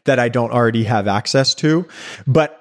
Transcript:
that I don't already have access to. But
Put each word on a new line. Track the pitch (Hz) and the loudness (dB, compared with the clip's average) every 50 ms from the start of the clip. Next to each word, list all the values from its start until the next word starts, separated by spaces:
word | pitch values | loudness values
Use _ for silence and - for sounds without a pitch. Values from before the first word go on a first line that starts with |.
| - | -2
that | - 135 120 | 0 0 2
I | 120 120 | 2 0
don't | 120 123 117 113 117 | 0 -2 -2 0 0
already | 123 120 113 113 113 110 | 2 2 2 2 0 0
have | 101 117 104 98 | 0 0 -2 0
access | 101 98 104 - - - 135 135 - - | 0 -2 -2 -2 0 0 0 0 0 -2
to. | - - 151 160 170 180 - - - - - - - - | 0 0 0 0 0 -2 -6 -14 -20 -18 -18 -18 -10 -4
But | 139 120 160 151 - - - | 0 2 2 2 0 -4 -8